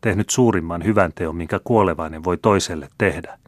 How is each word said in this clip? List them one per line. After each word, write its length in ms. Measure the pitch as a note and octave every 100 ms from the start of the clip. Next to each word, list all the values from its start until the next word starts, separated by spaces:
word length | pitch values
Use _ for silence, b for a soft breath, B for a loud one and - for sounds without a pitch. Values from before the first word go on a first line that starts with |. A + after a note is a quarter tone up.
tehnyt 300 | A2 G2 G#2+
suurimman 540 | - A#2+ F#2+ E2 E2+
hyvän 280 | F2+ G#2 F2
teon, 220 | - E2+ E2
minkä 240 | E2 G2+
kuolevainen 600 | - A2+ F#2+ D#2+ D#2 D#2+
voi 120 | F2 F2
toiselle 520 | A2+ G2 - E2 C#2 -
tehdä. 400 | G2+ D2+ - -